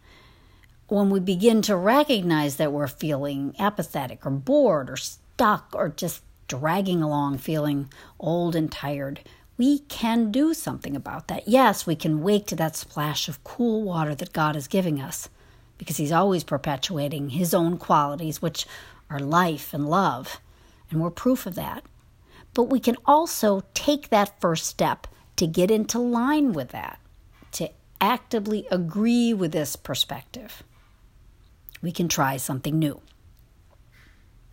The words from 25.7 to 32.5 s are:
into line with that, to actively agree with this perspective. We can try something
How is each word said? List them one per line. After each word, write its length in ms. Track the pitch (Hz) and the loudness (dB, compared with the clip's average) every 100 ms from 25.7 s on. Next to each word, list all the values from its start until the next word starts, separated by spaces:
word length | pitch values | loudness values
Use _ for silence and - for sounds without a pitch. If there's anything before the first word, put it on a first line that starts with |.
into 300 | 220 208 233 | 2 2 -2
line 520 | 240 233 254 302 277 | 0 2 2 2 2
with 180 | 160 123 | 0 -4
that, 280 | - - - - - - - - | -8 -12 -14 -20 -20 -20 -20 -14
to 180 | - - - _ - | -8 -8 -8 _ 0
actively 680 | 196 247 - 233 202 214 - | 2 2 0 -4 -2 -4 -2
agree 600 | 185 165 202 226 240 233 | -2 -2 0 2 4 2
with 200 | 214 165 | 2 0
this 240 | 165 143 - | -2 -4 -8
perspective. 880 | - 131 - 143 - 254 214 - - _ _ _ - _ - _ - _ - - | -8 -4 -4 -6 -12 -18 -18 -20 -20 _ _ _ -20 _ -20 _ -20 _ -20 -8
We 120 | 170 | -8
can 160 | 165 170 | -2 0
try 300 | - 135 135 | 2 0 0
something 380 | - | -4